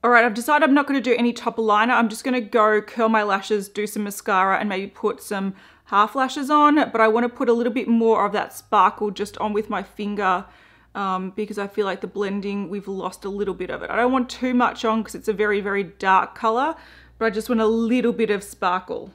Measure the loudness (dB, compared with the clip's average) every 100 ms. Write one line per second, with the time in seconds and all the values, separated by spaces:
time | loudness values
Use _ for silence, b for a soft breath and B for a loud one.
0 | 6 6 4 0 0 2 4 4 2 -2
1 | 0 2 2 0 -6 -2 2 2 4 2
2 | 2 -2 -4 -4 0 2 4 2 -2 -2
3 | 2 2 2 -2 -2 -4 -4 -6 -6 -6
4 | -8 -8 -2 2 2 2 0 -4 -8 -4
5 | -4 -4 -8 -6 -6 -8 B B _ 2
6 | 2 0 -4 -4 0 4 6 4 2 4
7 | 4 4 0 -2 0 2 2 -2 0 2
8 | 4 4 2 0 -4 -10 -2 4 4 2
9 | -6 -6 -8 -4 -4 -2 -4 -6 -8 -8
10 | -8 -2 0 0 -4 b b b b -8
11 | -4 -4 -6 -6 -8 -6 -8 -2 -2 -2
12 | -8 -4 -4 -4 -4 -6 -6 -8 -8 -6
13 | -8 -8 -10 -6 -6 -6 -8 -8 -4 0
14 | 2 0 -2 -4 -2 2 0 0 -2 -2
15 | -4 -8 -6 -2 0 0 -2 -4 -4 -4
16 | 2 4 2 -2 -2 0 0 -4 B B
17 | B _ -2 -2 -2 0 2 2 2 2
18 | 2 0 0 -2 -4 -6 -2 -2 -4 -10
19 | -10